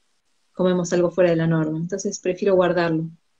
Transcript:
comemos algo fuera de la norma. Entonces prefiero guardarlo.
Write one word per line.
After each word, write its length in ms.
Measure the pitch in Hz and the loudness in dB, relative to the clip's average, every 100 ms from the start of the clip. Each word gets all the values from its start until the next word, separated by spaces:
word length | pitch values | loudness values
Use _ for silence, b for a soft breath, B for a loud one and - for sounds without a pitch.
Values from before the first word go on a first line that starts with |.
| _ _ _ _ _ - | _ _ _ _ _ -2
comemos 360 | 180 180 175 | 0 0 0
algo 180 | 175 175 | 0 0
fuera 180 | 170 180 | 2 2
de 40 | 165 | 2
la 100 | 165 | 0
norma. 300 | 165 156 160 | 0 -2 -4
Entonces 400 | 170 202 208 - | -6 -6 -6 -6
prefiero 360 | 180 180 202 185 | -6 -2 2 2
guardarlo. 560 | 175 170 170 160 165 - _ _ | 2 2 0 -2 -4 -12 _ _